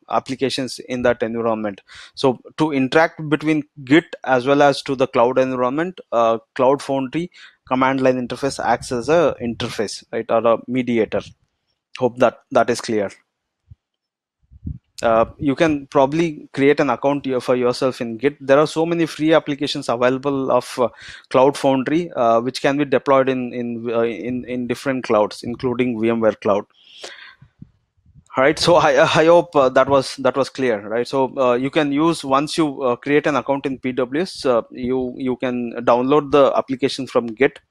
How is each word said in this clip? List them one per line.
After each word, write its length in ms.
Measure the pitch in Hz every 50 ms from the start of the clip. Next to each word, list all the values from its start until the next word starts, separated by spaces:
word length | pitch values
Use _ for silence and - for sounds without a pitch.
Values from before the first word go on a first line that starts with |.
| _ -
applications 720 | - 113 - - 131 - 135 127 - - 131 120 - - - -
in 140 | 127 123
that 200 | 123 123 120 -
environment. 580 | 120 113 117 117 113 117 110 110 107 104 98 - - _ - - - - _
So 260 | - - 135 120 - - 110 -
to 160 | - 156 156
interact 560 | 143 135 131 127 - 160 165 170 - - 156 147
between 340 | 151 147 147 156 160 151 143 _ _ 147 139
Git 320 | 123 143 170 - - - - -
as 220 | 123 127 127 120
well 160 | 139 143 143
as 200 | 147 143 139 -
to 140 | - - 139
the 100 | 123 135
cloud 320 | - - 127 117 123 131 131
environment, 640 | 131 131 131 123 127 123 135 151 170 185 180 - - -
uh, 280 | 107 117 117 113 113 110 - _ -
Cloud 260 | - 127 127 143 135
Foundry 480 | - - 139 135 135 123 - 156 175 - _ - - - _ _ _ -
command 320 | 127 127 131 131 135 135
line 260 | 131 131 127 127 123
interface 320 | 113 127 - - 139 - - -
acts 260 | 110 120 - - -
as 180 | 131 120 113 131
a 280 | 156 175 160 135 - -
interface, 640 | 120 117 113 - 127 110 - - 107 98 - - - _
right, 160 | - 117 110 -
or 140 | 120 113 110
a 140 | 117 113 104 -
mediator. 540 | - 123 131 123 123 120 113 104 - - 98 - - - _ _ _ _ _ _ _ _ _ _ _ - -
Hope 180 | 127 120 117
that 240 | 127 127 - - - _ -
that 200 | - 120 113 120
is 100 | 120 -
clear. 300 | - - 113 107 98 95 - _ _ _ _ _ _ _ _ _ _ - - _ _ _ _ _ _ _ _ _ _ _ _ _ _ _ _ - - - - - _ _ _ -
Uh, 260 | - 117 113 113 117 110 - -
you 160 | 156 139 131
can 320 | - 170 160 151 143 139
probably 600 | - - 147 135 135 147 165 175 170 151 151 - -
create 280 | - - 135 139 147 156
an 100 | 151 135
account 340 | 120 - - 139 143 143 -
here 160 | 135 127 123
for 140 | - - 127
yourself 460 | 127 123 120 123 - 143 131 120 -
in 160 | 123 117 113
Git. 200 | 110 123 143 147 - 139
There 140 | 131 135 143
are 80 | 156
so 180 | 147 - 160 165
many 220 | 170 170 170 165
free 260 | 151 - - 151 160
applications 560 | 160 151 - - 143 135 147 135 - 147 131 -
available 600 | 117 120 127 127 131 131 131 147 139 135 131 -
of, 260 | 120 123 - - -
uh, 120 | 131 123 110 - - - - - - - -
Cloud 260 | - 131 131 143 139
Foundry, 540 | - - 139 135 131 123 131 151 170 175 165 160
uh, 240 | 127 120 113 113 117
which 200 | 120 131 127 -
can 160 | - 147 139
be 80 | 143 147
deployed 440 | 139 135 120 - 139 139 135 131 131
in, 260 | 131 127 123 120 117
in, 340 | 123 120 120 117 113 113 120
uh, 120 | 113 117
in, 440 | 117 117 110 87 92 123 127 123 -
in 200 | 117 127 127 123
different 380 | 117 123 - - 143 131 127 113
clouds, 400 | - 113 104 107 95 - - -
including 560 | 123 117 - - 127 120 120 127 127 117 107
V 100 | 110 113
M 80 | 117 117
ware 140 | 110 107
Cloud. 320 | 101 - - 107 98 101 104 _ _ _ _ _ - - - - - - - - - _ _ _ _ - - _ _ _ _ _ _ _ _ _ _ _ _ _ -
All 60 | 131
right, 160 | 131 143 151 -
so 160 | - 165 175
I, 280 | 156 147 151 139 135
I 240 | 160 139 135 170 160
hope, 280 | 165 170 175 160 - -
uh, 140 | 147 131 131
that 200 | 131 131 131 135
was, 280 | 139 135 127 - -
that 200 | - 131 127 -
was 120 | 139 127 -
clear, 320 | - - 131 123 110 101 101 101
right? 180 | 107 120 120
So, 260 | - 143 135 131 123 - 139
uh, 140 | 131 123 120
you 160 | 123 131 135
can 220 | - 165 151 143
use, 320 | 139 143 160 170 165 - -
once 340 | 135 135 135 151 147 - 175
you, 240 | 160 147 135 -
uh, 140 | 139 123 120
create 320 | - - 143 143 147 143 165
an 80 | 143
account 300 | 127 113 - 139 139 -
in 120 | 143 131 120
P 140 | - 127
W 300 | 127 131 127 120 131 151
S, 220 | 185 - - - -
uh, 180 | 135 120 113 110 -
you, 420 | - 127 127 120 131 131 127 123 120
you 200 | - 131 127 123
can 380 | - - 123 123 123 120 117 - 120 120
download 480 | 127 117 123 123 131 143 151 147 139
the 200 | 139 147 135 120 -
application 500 | 113 - - 135 120 - 127 - - 131
from 220 | 120 - 127 117 117
Git 320 | 107 104 131 147 - - _ _